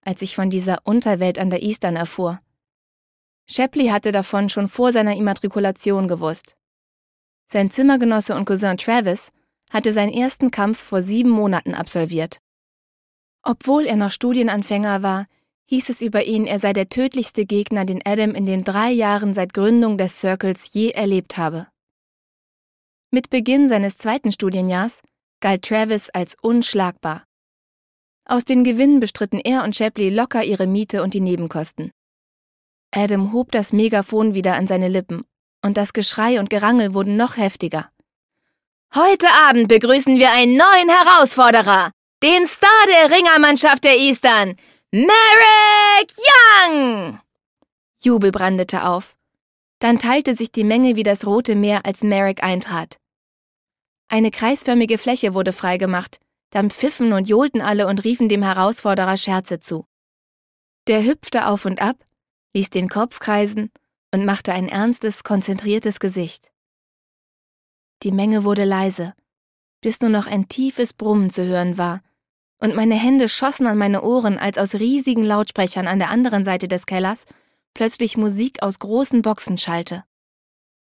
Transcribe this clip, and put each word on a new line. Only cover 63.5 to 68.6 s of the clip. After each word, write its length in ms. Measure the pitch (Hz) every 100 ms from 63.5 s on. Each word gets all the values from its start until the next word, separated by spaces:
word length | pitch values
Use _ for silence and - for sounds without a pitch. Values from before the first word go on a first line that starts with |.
| 208 214 _ _ _ -
und 140 | 190 202
machte 260 | 196 -
ein 160 | 185 185
ernstes, 560 | 196 220 240 220 208
konzentriertes 720 | - 202 190 190 208 208 220 -
Gesicht. 540 | 190 185 170 - _ _ _ _ _ _ _ _ _ _ _ _ _ _ _ _
Die 100 | 202
Menge 320 | 190 208 214
wurde 220 | 202 202